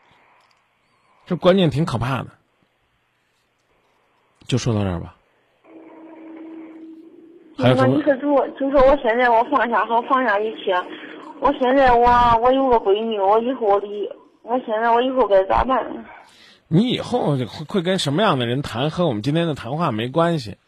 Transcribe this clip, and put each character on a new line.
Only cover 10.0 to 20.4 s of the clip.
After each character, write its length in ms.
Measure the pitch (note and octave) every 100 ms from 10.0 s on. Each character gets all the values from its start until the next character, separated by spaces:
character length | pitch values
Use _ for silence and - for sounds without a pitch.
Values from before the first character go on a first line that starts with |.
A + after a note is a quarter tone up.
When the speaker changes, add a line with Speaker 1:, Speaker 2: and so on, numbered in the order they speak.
Speaker 2:
放 220 | A#3 C4
下 140 | B3 G3+
一 100 | A3
切。 180 | G#3+ G#3 F3+ - - - - - -
我 120 | C#4
现 220 | C#4+ B3+ C#4
在 160 | C4
我， 460 | A#3+ A#3+ A#3+ A#3+ A3+
我 120 | B3
有 200 | C4+ C4+
个 60 | A3+
闺 280 | G3 G#3
女， 140 | A3+ G#3+
我 200 | G3 A3
以 120 | A#3
后 260 | B3+ G#3+ G3+
离， 280 | G3+ G#3 - - _ _
我 160 | G#3 B3
现 80 | B3 G#3+
在 100 | A#3
我 120 | A#3
以 80 | B3+
后 160 | C4 G#3
该 140 | G3
咋 200 | F#3+ -
办？ 420 | A#3 B3+ - - - - - _ - _ _
Speaker 1:
你 220 | D#3+ A#3+
以 100 | F3+
后 360 | - B3 G3+ C#3
就 100 | A2+
会， 180 | -
会 180 | D3+ G3+
跟 160 | F3 F#3+
什 140 | C#3+
么 100 | D3+
样 160 | G#3+ C#3
的 80 | A#2+
人 160 | B2+
谈， 280 | - A2+ D3+
和 160 | F3 E3+
我 60 |
们 100 | G#2+
今 120 | A#2
天 120 | D#3+ E3+
的 80 |
谈 220 | C#3 A#2 D3+
话 140 | E3+
没 180 | A2 B2
关 300 | D3+ E3+
系， 200 | D#3+